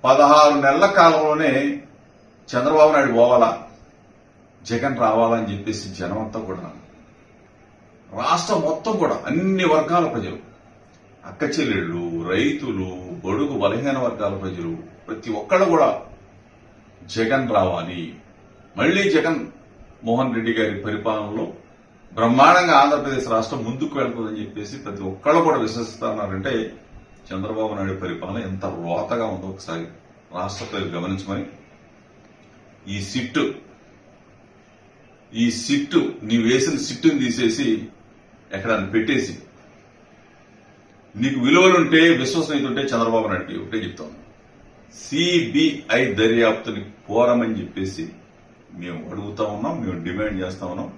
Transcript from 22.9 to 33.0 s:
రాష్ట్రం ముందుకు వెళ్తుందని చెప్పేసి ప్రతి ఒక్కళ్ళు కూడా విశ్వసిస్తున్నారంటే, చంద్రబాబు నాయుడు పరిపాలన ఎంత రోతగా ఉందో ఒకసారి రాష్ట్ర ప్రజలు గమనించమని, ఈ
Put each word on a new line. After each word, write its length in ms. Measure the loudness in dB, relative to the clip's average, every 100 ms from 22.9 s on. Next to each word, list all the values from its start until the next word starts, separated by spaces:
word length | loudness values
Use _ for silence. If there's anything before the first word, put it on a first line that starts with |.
| 2 -2 -4 -2
రాష్ట్రం 360 | -2 -2 -6
ముందుకు 340 | -6 -6 -6 -4
వెళ్తుందని 420 | -4 -4 -8 -8
చెప్పేసి 360 | -10 -12 -12 -12
ప్రతి 260 | -12 -10
ఒక్కళ్ళు 380 | -10 -4 2 4
కూడా 180 | 4 2
విశ్వసిస్తున్నారంటే, 960 | -2 -4 -8 -6 -6 -4 -6 -6 -4 -4 -6 -10 -20 -20 -20 -20 -12
చంద్రబాబు 480 | -8 -6 -4 -4
నాయుడు 260 | -4 -6 -6
పరిపాలన 420 | -8 -8 -8 -8
ఎంత 220 | -8 -8
రోతగా 600 | -8 -8 -6 -6 -4 -4
ఉందో 220 | -4 -6 -10
ఒకసారి 400 | -12 -10 -10 -10 -16 -20 -20 _
రాష్ట్ర 300 | -8 -8 -8
ప్రజలు 240 | -10 -8 -6
గమనించమని, 580 | -6 -6 -6 -6 -8 -8 -16 -20 -20 -20 _ _ -20 -20 _ -20 -20 -20 -20 -10
ఈ 140 | -8